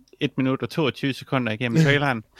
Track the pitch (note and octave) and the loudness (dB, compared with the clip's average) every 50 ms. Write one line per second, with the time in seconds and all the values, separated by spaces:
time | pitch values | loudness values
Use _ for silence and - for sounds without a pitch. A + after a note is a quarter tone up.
0 | _ _ - - D3+ C3+ - - C3 C3 C3 - A#2+ A2 - E3 D#3 B2 - - | _ _ -6 -4 -4 -4 -2 -2 0 0 0 -2 -4 -4 -2 0 0 0 0 -2
1 | - C#3 B2 - - - C#3 C3 B2 A2+ A2 A2 B2 A#2+ A#2 D#3+ D#3+ C#3+ C#3+ C#3+ | -4 -4 -4 -6 -6 -4 -2 -2 -2 -2 -2 -2 -2 0 2 4 4 4 4 2
2 | C#3+ C#3 B2 A2 - _ _ | 2 0 -2 -4 -6 _ _